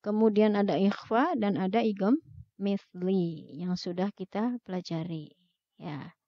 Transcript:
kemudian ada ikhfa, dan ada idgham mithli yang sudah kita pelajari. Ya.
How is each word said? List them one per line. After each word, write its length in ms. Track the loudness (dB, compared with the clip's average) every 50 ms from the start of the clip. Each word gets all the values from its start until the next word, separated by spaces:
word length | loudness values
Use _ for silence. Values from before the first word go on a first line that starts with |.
| -4
kemudian 480 | -2 2 4 4 6 6 6 4 4 4
ada 240 | 2 2 2 2 4
ikhfa, 560 | 4 2 2 0 -4 0 2 2 2 2 2
dan 240 | 0 0 0 0 0
ada 240 | -2 0 0 0
idgham 400 | 0 0 0 0 2 2 2 2 _ -10 -20 -20 -20 _ _
mithli 1040 | -6 -2 -2 -2 -2 _ _ -10 -4 -2 0 0 0 0 -2 -4 -10 -14 -16 -12 -8
yang 160 | -4 -4 -4
sudah 400 | -4 -4 -6 -4 -4 -4 -4 -4
kita 480 | -10 -14 _ -6 -4 -4 -4 -4 -8
pelajari. 720 | _ -8 -8 -8 -6 -6 -6 -6 -6 -6 -8 -10 -12 -14 _ _ _ _ _ _ _ _ _
Ya. 400 | _ -12 -12 -12 -12 -12 -16 _ _ _